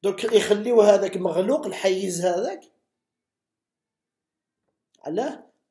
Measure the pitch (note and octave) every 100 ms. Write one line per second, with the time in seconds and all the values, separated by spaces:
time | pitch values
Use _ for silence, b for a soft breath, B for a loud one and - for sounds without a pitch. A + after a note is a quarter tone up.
0 | G3+ F#3+ A#3 A3+ - G#3 A3 A#3 G#3 G3
1 | F#3+ F#3 F3+ D#3+ G3 D4 A3+ - G3 F#3+
2 | F#3+ E3+ F3+ F3 B3+ F#4+ _ _ _ _
3 | _ _ _ _ _ _ _ _ _ _
4 | _ _ _ _ _ _ _ _ _ _
5 | - E3+ C4+ - - _ _